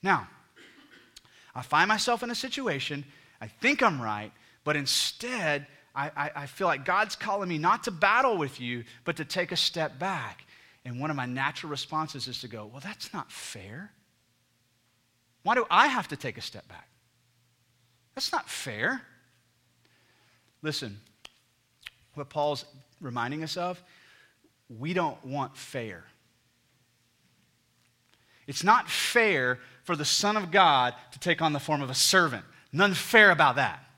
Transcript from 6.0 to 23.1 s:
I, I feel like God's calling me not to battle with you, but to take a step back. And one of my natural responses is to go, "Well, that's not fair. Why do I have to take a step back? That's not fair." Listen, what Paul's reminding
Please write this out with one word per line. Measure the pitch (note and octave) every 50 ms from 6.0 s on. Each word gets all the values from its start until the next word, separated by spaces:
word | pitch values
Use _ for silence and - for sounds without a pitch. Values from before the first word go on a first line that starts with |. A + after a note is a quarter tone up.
| C#3+ D3+ -
I, | C#3 C#3+ D3+ -
I | D3 C#3+
feel | C3+ - - G3
like | F3 D#3 - C3+
God's | F#3+ F#3 F#3+ D#4+ - -
calling | - - G#3+ G3+ G3+ G3 F3+
me | E3+
not | D3+ D#3 F3 G#3+ A#3 -
to | A#3+
battle | F#3+ D#3 F3+ G3 G#3+ A#3+ C4 C4 A3
with | F3+ D3+ C3+ - -
you, | B2+ A#2+ B2 A#2+ A#2 - - - _
but | - E3
to | E3 D#3
take | - - F#3 F3+ -
a | F3+
step | F3 - - - E3+ D#3+ C#3+ -
back. | C3 E3+ F#3+ F#3+ D#3 A#2 G2+ F#2 - - _ - - - - _ _ _
And | B2+ A#2+ B2
one | C#3 D#3
of | D3+
my | C#3 B2+
natural | B2 B2 C3 C3+ C#3+ D3 - - D#3+
responses | D3 C3+ - - D#3+ D#3 D#3 D3+ - C3+ A#2
is | B2 A#2+ -
to | -
go, | A#2 A#2 A2 G#2+
"Well, | G#2+ A#2 C#3
that's | C3+ G3 G#3 - - -
not | - F3+ - -
fair. | - - - - - A2 F#2+ G2 G#2+ C#3+ G3 G#3 _ _ _ _ _ _ _ _ _ _ _ _ _ _ _ _ _ _ _ _ _ _ _ _ _ _ _ _ _ _
Why | _ F#3 A#3
do | B3 G3 -
I | E3+ G3 B3
have | D4 C4 A#3+ F3+ -
to | D3+
take | - - C3 -
a | -
step | - - - G#2 -
back? | - F#2 D#2+ - _ _ _ _ _ _ _ _ _ _ _ _ _ _ _ _ _ _ _ _ _ _ _ _ _ _
That's | C4 - -
not | - D#4+ - -
fair." | - - - C3+ A2 G#2 A#2 F#3+ C4 B3+ - _ _ _ _ _ _ _ _ _ _ _ _ _ _ _ _ _ _ _ _ _ _ _ _ _ _ _ _ _ _ _
Listen, | - D#3 D3 - C#3+ A2 G2+ G#2+ - _ _ _ _ - _ _ _ _ _ _ _ _ _ _ _ - _ _ _ _ _
what | D3 C#3+ C3+
Paul's | - D3+ D3 D3 D3 C#3 - - - C3+ _ _ _ _
reminding | - C3